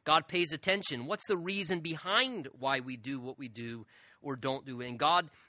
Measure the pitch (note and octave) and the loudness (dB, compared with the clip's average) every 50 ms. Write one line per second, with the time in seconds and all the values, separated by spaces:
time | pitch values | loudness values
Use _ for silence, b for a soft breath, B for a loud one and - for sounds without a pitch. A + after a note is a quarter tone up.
0 | b D3 D#3 D#3+ D#3 - F3 F3+ F3 D3 D#3 D3+ - F#3+ F#3+ G3+ F#3+ - D3 A#2+ | b 6 6 6 4 4 2 2 2 2 0 -2 0 2 2 2 0 -2 -4 -4
1 | A#2+ D3+ G#3 G#3 - - G3+ F3 E3+ F#3 G3 G3+ F#3+ D#3+ F#3+ E3+ D#3 E3 D#3+ D3+ | -2 -4 -4 -4 0 0 0 0 0 -2 -2 -2 0 0 0 -2 -2 -4 -6 -4
2 | - F3+ G3+ A#3 C4+ C4 B3 G3+ C#3 - - B2+ B2+ C3+ C3+ C3 B2+ C3 B2+ A#2+ | -2 2 4 4 4 2 0 -6 -8 -10 -8 -2 0 2 2 2 0 -4 -8 -8
3 | G#2+ C3+ C#3 C3 B2 B2+ C3 - C#3 A#2+ G#2+ A#2 A#2 A#2 A#2 A2+ G#2 B B B | -6 -6 -6 -6 -6 -8 -10 -10 -10 -12 -10 -8 -8 -8 -8 -10 -12 B B B
4 | B B B B B D3 C3+ B2 A#2+ C3+ C3 C3+ - C3+ B2+ A#2+ B2 B2 B2 A#2 | B B B B B -6 -6 -2 -2 -2 -2 -2 -4 -8 -8 -8 -6 -6 -2 2
5 | C#3+ D3+ E3+ F3 E3+ D3+ b b b | 4 4 4 4 2 0 b b b